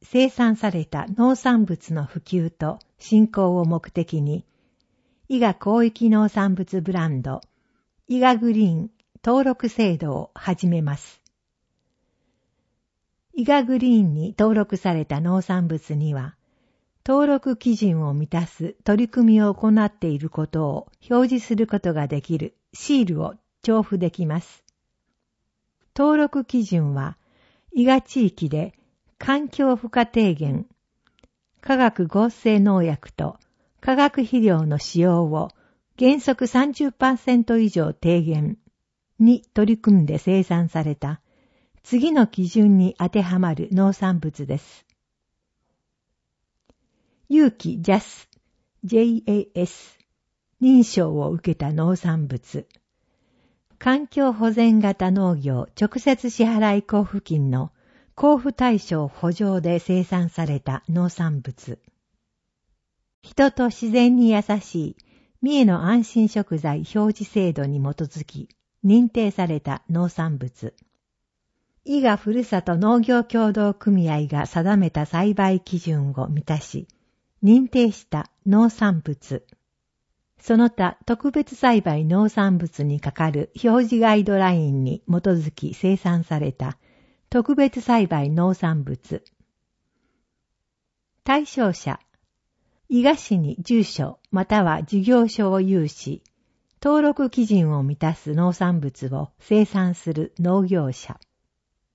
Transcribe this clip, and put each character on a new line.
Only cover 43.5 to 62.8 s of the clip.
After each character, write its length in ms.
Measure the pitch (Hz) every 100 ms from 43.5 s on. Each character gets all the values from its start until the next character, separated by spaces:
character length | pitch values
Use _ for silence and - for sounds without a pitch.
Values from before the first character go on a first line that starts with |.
る 160 | 156 165
農 220 | 190 196
産 260 | 190 190 175
物 280 | 156 - 139
で 100 | 139
す。 280 | - - _ _ _ _ _ _ _ _ _ _ _ _ _ _ _ _ _ _ _ _ _ _ _ _ -
有 220 | 302 269
機 280 | - 165 165
ジ 100 | 165
ャ 80 | 202
ス、 280 | - - _ _ _ _ _ _
ジ 140 | 180 226
ェ 60 |
イ 200 | 233 226 214
エ 40 |
ー 160 | 208 202
エ 120 | 175 180
ス 340 | - - _ _ _ _ _ _ -
認 220 | 254 254
証 280 | 220 196 160
を 180 | 151 147
受 200 | 165 175
け 40 | 160
た 160 | 143
農 240 | 156 170 185
産 300 | 175 160 143
物。 420 | 127 _ - - _ _ _ _ _ _ _ _ _ _ -
環 300 | 254 277 285
境 260 | 285 269
保 180 | 214 226
全 280 | 220 233 220
型 320 | 208 196 185
農 240 | 190 185 156
業 320 | 135 127 - -
直 200 | 208 254
接 320 | 285 262 240
支 140 | - 226
払 340 | 220 214 202
い 40 | -
交 180 | 208 190
付 160 | 202
金 300 | - 156 135
の 200 | 127 156 _ _ _ _ -
交 240 | 294 277
付 100 | 277
対 280 | - 247 214
象 280 | - 160 143
補 240 | - 170
助 300 | 170 202 185
で 160 | 170 170
生 260 | - 180
産 260 | 175 180 170
さ 180 | - 156
れ 120 | 143
た 240 | 139 135 -
農 200 | 175 175
産 320 | - 165 143
物。 360 | 135 - - - _ _ _ _ _ _ _ _ _ _